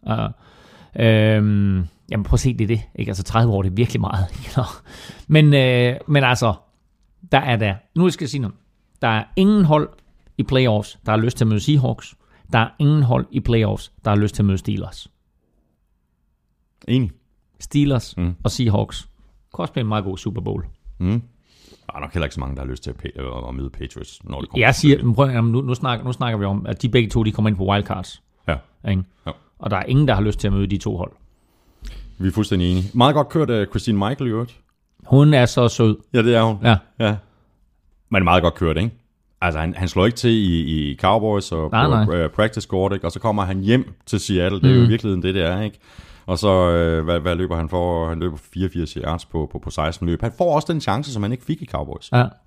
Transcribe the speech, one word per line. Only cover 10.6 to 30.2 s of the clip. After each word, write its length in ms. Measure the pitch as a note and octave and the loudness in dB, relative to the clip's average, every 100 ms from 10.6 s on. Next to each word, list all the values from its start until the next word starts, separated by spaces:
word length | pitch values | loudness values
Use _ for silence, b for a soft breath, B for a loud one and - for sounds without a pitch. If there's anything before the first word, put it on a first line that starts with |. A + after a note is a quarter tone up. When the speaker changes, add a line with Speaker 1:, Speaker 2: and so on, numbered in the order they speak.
| B2+ G#2+ G#2 - - | 4 2 -2 -10 -2
Speaker 1:
der 60 | |
har 60 | A2 | 0
lyst 180 | A2+ - | 0 0
til 80 | |
at 40 | A2+ | 0
møde 120 | G#2 | 0
Seahawks. 540 | G#2 D3 B2 A#2 - - b b b | 2 2 2 -4 -10 -20 b b b
Der 60 | A2+ | -2
er 100 | A#2 - | -2 0
ingen 240 | D3 D3+ | 2 2
hold 240 | C3 B2 B2 | 2 0 0
i 100 | - | -4
playoffs, 520 | G#2+ A#2 G#2+ G2+ - _ | 0 0 0 -2 -8 _
der 60 | - | 0
har 60 | G#2 | 2
lyst 180 | G#2 | 0
til 80 | - | 0
at 40 | G#2 | 0
møde 120 | F#2+ | 0
Steelers. 500 | - G#2 - - - _ _ _ _ _ _ _ _ _ _ _ _ _ _ _ _ _ - | -4 -6 -8 -14 -20 _ _ _ _ _ _ _ _ _ _ _ _ _ _ _ _ _ -2
Speaker 2:
Enig. 220 | B2 A2+ - _ _ _ _ | 0 0 -6 _ _ _ _
Speaker 1:
Steelers 560 | - C#3+ C#3+ C3 - - | -6 0 2 0 -4 -4
Speaker 2:
Mm. 180 | F2 F2 | -4 -2
Speaker 1:
og 60 | - | -6
Seahawks. 580 | - A#2+ G2+ G#2+ - - _ _ _ _ | -2 0 0 -2 -8 -16 _ _ _ _
Kunne 100 | - | -10
også 100 | E3+ | -8
blive 100 | - | -6
en 60 | A2+ | -4
meget 160 | G#2+ | -4
god 140 | G2 F#2+ | -4 -8
Super 220 | - A2 | -8 -8
Bowl. 240 | G2 G2 E2+ - - - | -6 -8 -10 -16 -20 -6
Speaker 2:
Mm. 240 | F2+ A2+ A#2+ _ b b b b b | -2 -2 -4 _ b b b b b
Der 100 | C#2+ | -14
er 40 | |
nok 120 | C#2+ | -8
heller 120 | F2 D2 | -6 -4
ikke 80 | |
så 60 | - | -6
mange, 160 | C2 C2 | -8 -8
der 60 | |
har 60 | C2 | -10
lyst 140 | B1+ | -10
til 80 | - | -12
at 60 | B1 | -12
pa-, 240 | - - | -14 -12
at, 280 | C2 B1 B1 | -10 -10 -10
at 60 | |
møde 160 | B1+ C2+ | -10 -10
Patriots, 480 | - C2 - - - | -10 -14 -14 -18 -20
når 160 | - C2+ | -14 -12
det 100 | - | -8
kommer 160 | - A#2 | 0 2
Speaker 1:
Jeg 80 | |
Speaker 2:
til 60 | C3+ | 4
Speaker 1:
siger, 120 | D3 | 4
Speaker 2:
stykket. 120 | C#3 A#2+ | 4 2
Speaker 1:
men 80 | |
prøv 140 | A2+ C#3 | 2 2
at, 60 | |
jamen, 180 | B2 A2+ | 2 0
nu, 80 | A#2 | 0
nu 140 | C3+ | -2
snakker, 300 | B2 C3 A#2 | -4 -4 -4
nu 80 | B2 | -6
snakker 260 | B2 B2 A2 | -6 -4 -2
vi 60 | |
om, 220 | G2 G2+ A2+ | -2 -4 -4
at 160 | A2 | -4
de 60 | B2 | 0
begge 200 | B2 A2 | 2 2
to, 120 | B2 | 0
de 100 | A2 | -2
kommer 160 | - A2 | 0 0
ind 80 | G2 | 0
på 80 | F#2+ | 0
wildcards. 560 | G2+ G2+ G2 F#2+ - _ _ - | 0 -2 -8 -10 -18 _ _ -6
Speaker 2:
Ja. 80 | C#2+ - _ - | -6 -8 _ -2
Speaker 1:
Ikke? 140 | F#2+ F#2 _ - | -2 -2 _ -14
Speaker 2:
Ja. 40 | - _ _ | -14 _ _
Speaker 1:
Og 120 | - | -6
der 60 | G2 | -4
er 60 | |
ingen, 260 | - C3 D3 | 0 2 2
der 60 | |
har 80 | G2+ | 2